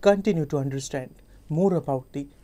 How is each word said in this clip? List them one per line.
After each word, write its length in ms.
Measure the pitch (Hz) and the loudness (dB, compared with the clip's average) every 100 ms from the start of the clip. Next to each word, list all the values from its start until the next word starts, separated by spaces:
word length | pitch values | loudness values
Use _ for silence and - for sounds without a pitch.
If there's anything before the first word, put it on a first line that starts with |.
continue 460 | 202 202 202 170 143 | 6 4 2 0 0
to 120 | 147 | -2
understand 580 | 139 135 135 143 127 - - - - | -2 -6 -6 -8 -10 -18 -20 -20 -6
more 260 | 151 196 | 0 2
about 380 | 175 - 131 - | 2 -2 -4 -4
the 160 | 139 143 - | -12 -12 -16